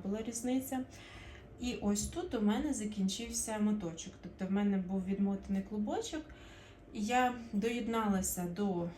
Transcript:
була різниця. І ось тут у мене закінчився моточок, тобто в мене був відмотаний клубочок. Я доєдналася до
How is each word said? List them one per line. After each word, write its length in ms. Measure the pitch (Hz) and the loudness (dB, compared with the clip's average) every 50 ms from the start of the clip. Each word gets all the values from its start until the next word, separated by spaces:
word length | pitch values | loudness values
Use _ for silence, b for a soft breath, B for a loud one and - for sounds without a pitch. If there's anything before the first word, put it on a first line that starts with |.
| 175 | -2
була 140 | 190 202 220 220 | -2 -2 -2 -2
різниця. 540 | 247 226 - - 247 254 262 262 - 269 254 262 B B B B B B B B B B B B B - - | -4 -4 -2 0 2 2 2 0 0 -2 -4 -4 B B B B B B B B B B B B B -10 -6
І 140 | 247 247 - | -4 -4 -2
ось 320 | - - 202 208 202 - | 0 2 2 2 2 0
тут 280 | - - 339 349 359 - | -2 -2 -4 -4 -2 0
у 60 | 220 | 4
мене 340 | 208 208 220 254 302 294 254 | 4 4 4 4 2 0 0
закінчився 840 | 214 214 208 - 202 190 190 - - 233 233 233 - - - 214 214 | 0 -2 -2 0 2 2 2 0 -2 -4 -4 -4 -4 -2 -2 0 2
моточок, 540 | 208 214 208 208 170 165 160 - - - - - | 4 4 4 2 0 -4 -6 -6 -10 -12 -12 -12
тобто 240 | - 175 - - 190 | -12 -12 -6 -4 -2
в 60 | 180 | 2
мене 240 | 190 202 208 202 196 | 2 4 4 4 4
був 280 | 190 180 180 190 196 185 | 2 2 0 0 0 0
відмотаний 580 | 190 196 202 202 196 196 196 - - 190 196 | 0 2 4 4 2 2 0 -2 -2 -2 -2
клубочок. 600 | 196 - 214 214 208 254 339 440 453 - 339 311 - B B B B B B B B B B B B - - | -2 -2 -2 -2 0 0 0 -2 -2 -2 -4 -6 -6 B B B B B B B B B B B B -8 -4
Я 400 | 214 202 220 247 254 254 247 240 - - - | -2 0 4 4 6 6 4 2 0 -6 -2
доєдналася 920 | - 202 214 233 233 240 214 226 226 226 220 208 196 185 185 - - 185 180 175 175 | 0 2 2 2 2 2 0 2 2 2 4 4 4 4 2 0 -2 -2 -2 -2 0
до 320 | 208 208 196 180 175 170 170 - | 0 2 2 2 2 0 -2 -4